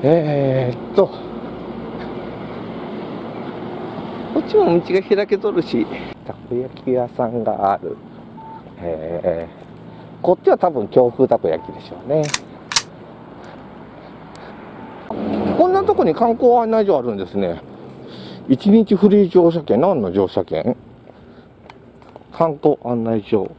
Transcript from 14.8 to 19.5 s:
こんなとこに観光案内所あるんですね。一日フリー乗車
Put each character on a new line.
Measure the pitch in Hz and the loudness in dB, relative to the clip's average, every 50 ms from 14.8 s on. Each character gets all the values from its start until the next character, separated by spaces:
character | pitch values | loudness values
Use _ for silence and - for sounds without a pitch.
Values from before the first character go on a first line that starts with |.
| - - - - - - 220 220 - - - - - - - - | -16 -16 -18 -18 -14 -12 -10 -8 -6 -4 -4 -2 -2 -2 2 2
こ | 330 370 | 4 4
ん | 370 | 4
な | 381 | 2
と | 381 403 403 | 2 2 2
こ | - - | 2 4
に | 185 151 | 2 4
観 | - - 233 226 | 2 2 2 2
光 | 233 - 247 240 247 | 4 4 4 6 6
案 | 233 220 | 4 4
内 | 226 220 214 | 2 2 4
所 | 196 185 139 | 4 2 2
あ | |
る | 120 123 107 | 2 -2 -2
ん | 101 | -4
で | 95 | -4
す | 87 - 101 | -4 -2 -2
ね。 | 98 90 85 78 - - - - - - - - - - - - - - - - - - | -2 -2 -2 -6 -10 -16 -18 -18 -18 -18 -18 -18 -18 -18 -16 -16 -16 -16 -16 -16 0 0
一 | 135 - - 202 | 0 2 6 6
日 | 202 226 220 - 208 | 6 6 6 6 2
フ | 180 - 208 | 4 6 6
リ | 185 208 202 175 | 8 6 6 6
ー | |
乗 | - 185 170 | 6 6 6
車 | 170 | 6